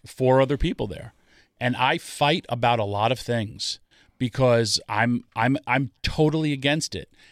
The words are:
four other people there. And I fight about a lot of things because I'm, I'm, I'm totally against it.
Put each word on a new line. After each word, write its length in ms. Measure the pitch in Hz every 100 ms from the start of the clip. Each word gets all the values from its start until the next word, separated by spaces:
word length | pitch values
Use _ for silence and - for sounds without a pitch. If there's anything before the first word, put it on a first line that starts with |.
| -
four 340 | - 127 131
other 160 | 135 143
people 300 | 165 - 110
there. 280 | 78 - _ _ _ _ -
And 160 | 123
I 240 | 123 127 165
fight 480 | - - 147 175 -
about 300 | 123 120 120
a 60 |
lot 260 | 101 101 110
of 80 | 127
things 600 | - 117 104 69 - - _ _ _ -
because 600 | 127 - 131 117 110 - -
I'm, 360 | 104 117 120 -
I'm, 240 | - 117 139 -
I'm 240 | 127 135 _
totally 480 | - - 156 156 156
against 420 | 139 139 151 -
it. 180 | 92 - _ -